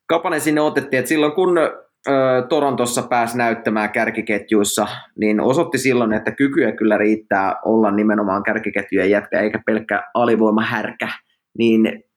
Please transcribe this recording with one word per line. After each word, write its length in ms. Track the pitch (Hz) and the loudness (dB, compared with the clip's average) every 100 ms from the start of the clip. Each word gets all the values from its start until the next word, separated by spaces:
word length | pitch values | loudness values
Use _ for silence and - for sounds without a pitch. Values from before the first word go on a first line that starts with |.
| - | -2
Kapanen 340 | 165 180 156 | -2 0 -2
sinne 200 | 147 151 | 0 2
otettiin. 380 | 151 139 - 131 | 2 0 -2 -2
Et 80 | 117 | 0
silloin 240 | 156 151 | 0 0
kun, 260 | 165 185 170 | 2 2 2
ö, 140 | 147 - - _ - 135 131 127 123 | 0 -4 -18 _ -2 0 2 0 0
Torontossa 520 | 151 139 123 120 131 | 0 0 0 -2 -2
pääsi 360 | 120 123 117 123 | -2 -2 0 0
näyttämään 520 | 117 110 120 107 107 | -2 -2 -2 -2 -2
kärkiketjuissa, 1000 | 120 110 110 110 104 - 107 101 - 104 - - - | -2 -2 -4 -4 -4 0 2 2 0 -2 -6 -14 -4
niin 200 | 107 107 | 0 2
osoitti 380 | 107 151 165 127 | 2 0 0 0
silloin, 360 | 131 120 110 | 0 2 2
että 180 | 107 120 | 0 -4
kykyä 400 | 110 139 143 113 | -2 0 2 0
kyllä 260 | - 107 104 | 0 2 2
riittää 580 | 107 107 - 98 95 - 98 | 2 0 0 0 0 -2 0
olla 260 | 113 104 | 2 2
nimenomaan 520 | 101 107 104 101 98 | 2 2 0 0 -2
kärkiketjujen 680 | 104 110 104 101 - 95 - | -2 -4 -4 -6 -2 0 2
jätkä 300 | - - 90 | 2 0 -2
eikä 240 | 107 110 - | -2 -2 -2
pelkkä 380 | 110 113 101 - | -4 -2 -4 -2
alivoimahärkä. 960 | 117 120 110 110 107 117 113 117 - 107 - _ _ _ - | -2 2 2 2 2 0 -4 -6 -8 -10 -10 _ _ _ 0
Niin 460 | 117 113 110 - - | 2 4 2 -2 -16